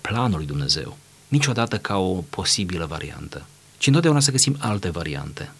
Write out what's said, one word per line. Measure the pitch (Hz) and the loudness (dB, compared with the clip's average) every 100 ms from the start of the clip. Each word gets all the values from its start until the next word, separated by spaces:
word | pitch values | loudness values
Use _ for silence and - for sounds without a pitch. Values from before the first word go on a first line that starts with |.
planul | - 113 123 85 | -4 0 2 0
lui | 76 | -2
Dumnezeu, | 71 69 80 64 - - - - | -2 -2 -2 -6 -12 -20 -20 -2
niciodată | 143 139 117 117 104 | 2 2 2 0 -2
ca | - 101 | -2 0
o | 92 92 85 | 2 0 -4
posibilă | - 95 - 95 90 80 | -4 -2 0 0 -2 -4
variantă, | 78 78 71 78 - - - - - | -6 -8 -10 -12 -12 -14 -20 -20 -2
ci | - | 4
întotdeauna | 147 165 147 | 6 6 6
să | 139 | 4
găsim | 131 139 139 | 4 2 0
alte | 120 104 92 | -2 -2 -2
variante, | 82 78 69 71 71 - - | -4 -4 -6 -8 -10 -12 -14